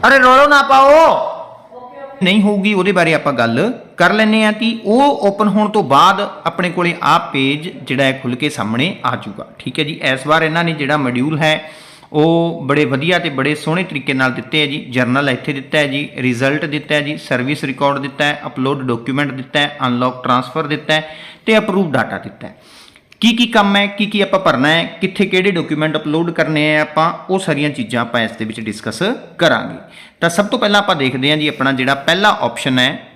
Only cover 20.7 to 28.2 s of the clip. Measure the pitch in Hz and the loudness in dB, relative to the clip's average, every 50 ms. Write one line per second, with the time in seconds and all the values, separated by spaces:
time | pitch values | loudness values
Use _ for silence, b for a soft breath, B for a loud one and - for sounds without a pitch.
20.7 | 151 147 - - 156 156 156 B B B B B B B _ - 220 214 214 214 | -6 -6 -2 -2 -2 -2 -2 B B B B B B B _ 2 2 2 2 2
21.7 | 180 196 196 160 135 127 107 - - 92 - 101 - - 120 98 - B B B | 0 0 0 2 0 -2 -2 -2 -6 -10 -10 -14 -16 -16 -20 -20 -20 B B B
22.7 | B B B B B B B _ - _ - 226 240 233 240 226 233 220 202 202 | B B B B B B B _ -8 _ 2 2 2 2 0 2 2 2 2 4
23.7 | 202 202 202 202 202 - 214 202 - 202 196 196 202 190 - 165 147 123 131 147 | 2 2 0 -2 -2 -4 -4 -2 0 -2 0 0 0 0 2 2 2 2 2 2
24.7 | 160 165 170 - - - - 170 - - 202 185 185 185 185 202 190 170 147 - | 2 2 0 -4 -6 -6 -6 -6 0 -2 -2 0 2 2 2 2 0 0 -2 -2
25.7 | 156 147 151 156 156 156 - 151 147 160 170 175 170 - 160 147 156 151 147 156 | -2 -2 -2 -2 -2 -4 -4 -2 -2 0 -2 -2 -2 -2 -2 0 0 0 2 2
26.7 | 151 151 151 151 - 156 156 165 - - - - 185 190 190 - 151 139 147 147 | 2 0 0 0 0 0 0 0 -2 -6 -4 -2 -2 -2 0 -2 -2 0 -2 -2
27.7 | 131 123 120 104 123 120 120 117 - 120 | -2 -4 -6 -4 -2 -4 -2 -2 -2 -2